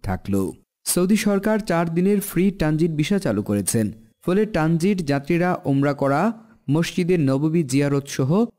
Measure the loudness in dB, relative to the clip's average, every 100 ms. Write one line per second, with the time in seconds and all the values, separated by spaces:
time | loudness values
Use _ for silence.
0 | -4 -6 -2 -2 -2 -8 _ _ -4 0
1 | 2 2 2 0 0 -2 0 -2 0 0
2 | 2 0 0 0 0 0 -2 2 0 0
3 | 0 0 0 -2 0 -2 0 -2 -2 -6
4 | -20 _ -2 0 0 0 0 2 0 0
5 | -2 -4 0 0 0 -2 0 0 0 0
6 | 0 2 0 -2 -16 _ -2 0 0 -2
7 | 0 2 2 2 0 0 0 0 2 0
8 | -2 -4 0 2 0